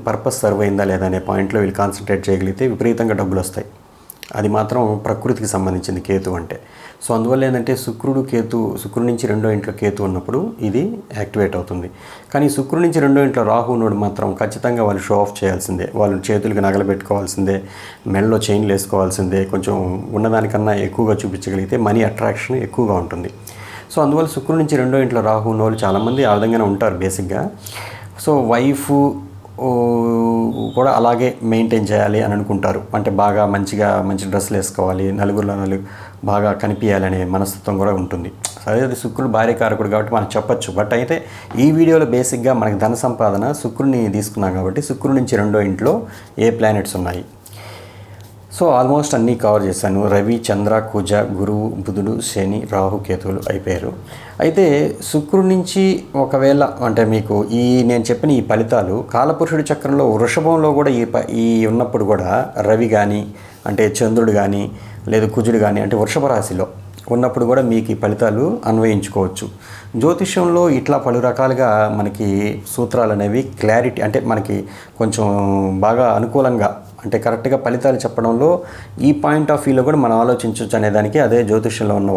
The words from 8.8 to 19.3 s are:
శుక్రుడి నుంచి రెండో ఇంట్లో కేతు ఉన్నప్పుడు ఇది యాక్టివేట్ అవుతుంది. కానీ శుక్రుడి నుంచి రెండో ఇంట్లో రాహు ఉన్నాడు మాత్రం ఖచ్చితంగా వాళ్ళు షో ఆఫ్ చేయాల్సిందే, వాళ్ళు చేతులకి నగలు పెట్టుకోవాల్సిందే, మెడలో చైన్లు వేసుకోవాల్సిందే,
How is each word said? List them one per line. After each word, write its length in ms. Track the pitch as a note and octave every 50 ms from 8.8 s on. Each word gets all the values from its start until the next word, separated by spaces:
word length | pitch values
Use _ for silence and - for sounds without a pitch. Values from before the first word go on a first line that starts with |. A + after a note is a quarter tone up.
శుక్రుడి 240 | - G#2+ - A#2 A#2 B2
నుంచి 160 | A#2+ A#2 C3 G#2+
రెండో 180 | G#2 A2 G#2+ A2 G#2+
ఇంట్లో 160 | G2+ G2 A2 G2+ -
కేతు 200 | G#2+ G2+ G2 -
ఉన్నప్పుడు 500 | G2+ F#2+ F#2 F2+ - - A#2 D3 G3 A3+ - - G#2+ G2+
ఇది 140 | F#2+ B2+ F3+ A3 A#3 G3 - - A#2 G#2+
యాక్టివేట్ 360 | G2+ - - G#2+ G2 F2 F2+ F2+
అవుతుంది. 320 | F2 - F#2 F2+ F2 F#2 - - - - - - - -
కానీ 160 | - C#3+ D3 C#3+ C#3+
శుక్రుడి 260 | C#3 C3+ - D#3+ E3 F3
నుంచి 140 | E3+ D#3+ D#3+
రెండో 200 | C#3+ C#3 C#3 C#3 C#3
ఇంట్లో 180 | C3 - B2 A2 G#2+
రాహు 200 | A2 A#2+ A2 A#2+ B2
ఉన్నాడు 180 | A#2 A2+ G#2+ G2+
మాత్రం 400 | G2+ G#2 G2+ G2+ - G#2+ G2+ F#2 -
ఖచ్చితంగా 400 | A2 G#2+ - A2+ - B2 A#2+ A#2 A2 G#2
వాళ్ళు 140 | G2 G2
షో 180 | - - G#2 G2+
ఆఫ్ 240 | G2+ G2+ - - G2+
చేయాల్సిందే, 420 | F#2+ F#2 F2+ - - F#2 F2+ F#2+ - - G#2
వాళ్ళు 180 | G#2 G2+ G2 F#2 - -
చేతులకి 300 | G#2+ G2+ G#2 A2 G2+ G2+ G2
నగలు 180 | G2 G2 G2 F#2 G2
పెట్టుకోవాల్సిందే, 680 | F#2+ F#2+ - - G2+ G2+ F#2+ F2+ - G2 F#2+ F#2+ G2 F#2+ G2 - - - - - - - -
మెడలో 320 | - F#2+ G2 G#2 A2 A2 G#2+ A2 -
చైన్లు 220 | G2+ G#2 G#2+ G2+ G2
వేసుకోవాల్సిందే, 640 | F#2+ G2 - G#2 F#2+ F#2+ F#2 F#2+ - F#2+ F#2